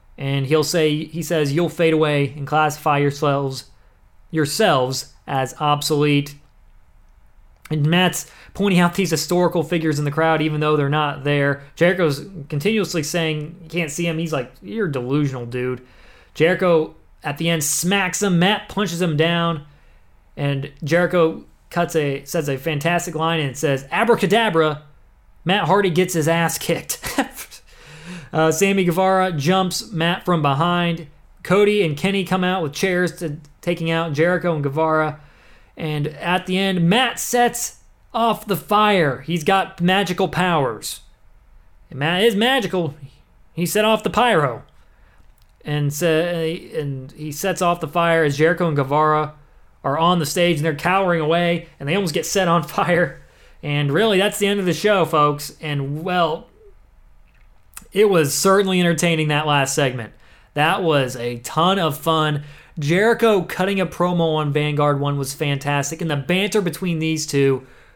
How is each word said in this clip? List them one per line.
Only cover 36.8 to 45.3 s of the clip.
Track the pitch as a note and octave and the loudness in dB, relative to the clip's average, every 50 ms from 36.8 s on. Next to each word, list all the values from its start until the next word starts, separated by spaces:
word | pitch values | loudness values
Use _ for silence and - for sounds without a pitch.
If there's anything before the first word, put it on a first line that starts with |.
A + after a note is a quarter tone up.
| E3 E3 | 2 4
Matt | G#3+ B3+ B3+ A#3+ A#3 - | 4 4 2 0 -2 -6
sets | - - - B3 A#3+ A#3 A#3 - - - - - - - _ _ _ - - | -6 -2 2 2 2 2 0 -4 -8 -10 -12 -16 -20 -20 _ _ _ -6 -4
off | A3+ A3+ A3+ G3 - - | 0 0 0 0 -2 -2
the | G#3+ F#3+ | -4 -4
fire. | C#3+ - - G#3 G#3 G#3+ G#3 G3+ F#3 D#3+ C#3 B2+ - | -4 -2 0 2 2 4 4 4 4 2 2 0 -4
He's | - D#3+ E3+ E3+ | -4 -4 -4 -2
got | D3+ F#3+ G3 F#3+ F#3 - - - | 0 2 2 2 0 -2 -4 -2
magical | E3+ F3+ F#3 G3+ G3 E3+ F3 E3+ F#3+ E3+ | 0 2 2 2 0 0 -2 -2 -2 -2
powers. | - E3+ F#3 F3+ E3+ D3+ C3+ A#2+ A2 G#2 - - - - - - - _ - - - - _ - - - - - - - - - | 0 0 0 2 2 0 0 -2 -4 -6 -10 -12 -12 -14 -18 -20 -20 _ -20 -20 -20 -20 _ -20 -20 -20 -20 -20 -20 -20 -20 -12
And | D3+ C3 | -8 -4
Matt | C#3+ D#3+ F3 F3+ | -2 0 2 2
is | G#3+ A#3 G3 | 2 2 2
magical. | G3+ A3+ B3+ C4+ C4 G3+ - - F3+ E3+ C#3+ C#3+ - C#3 - - - _ _ _ - - - | 2 2 2 2 0 0 0 -2 -2 -2 -4 -6 -10 -16 -20 -20 -20 _ _ _ -20 -20 -12
He | - D#3+ F3 | -6 -4 -4
set | E3+ - G#3+ G#3+ | -2 0 2 2
off | A3 A3 G#3+ - | 2 2 0 0
the | G3+ | -2
pyro. | E3+ G#3+ B3 A#3+ G#3 D#3+ D3 B2+ A2+ - - - - - - - _ _ - - _ - - - | 0 2 2 4 4 2 2 0 -2 -6 -12 -20 -20 -20 -20 -20 _ _ -20 -20 _ -20 -20 -20